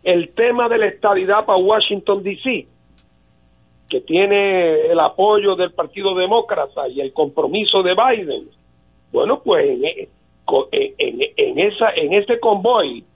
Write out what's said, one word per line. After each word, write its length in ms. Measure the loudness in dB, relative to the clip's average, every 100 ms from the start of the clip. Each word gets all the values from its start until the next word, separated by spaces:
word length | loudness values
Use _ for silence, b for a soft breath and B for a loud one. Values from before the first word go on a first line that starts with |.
El 320 | 2 0 -2
tema 340 | 0 0 2 0
de 100 | 0
la 80 | 0
estadidad 600 | 0 0 0 2 0 2
para 120 | 2
Washington, 640 | 4 2 0 -2 -2 -2
D 140 | -4 -6
C, 240 | -6 -6 -8 _ _ _ _ _ _ _ _ _ _ _ _
que 120 | -8
tiene 880 | -2 0 2 2 2 0 2 2 2
el 140 | 2
apoyo 540 | 2 2 2 4 2 0
del 160 | -4
Partido 420 | -4 -8 -4 -2
Demócrata 760 | 0 0 0 0 -4 -4 -6 -6
y 120 | -6
el 120 | -6
compromiso 720 | -2 -2 -2 -2 -2 0 2
de 120 | 2
Biden, 540 | 2 2 0 -4 -8 -10 _ _ _ _ _ _
bueno, 280 | -2 0 -2
pues 240 | 2 2 2
en, 140 | 0
en, 240 | -4 -6 -16 _ _ _ 0 0 0 -2 -4 -4
en, 220 | -6 -4 -6 -2
en 220 | -2 0
esa, 320 | -2 0 -2
en 180 | 0 0
ese 260 | 0 0 0
convoy 680 | 2 2 2 0 0 -6 _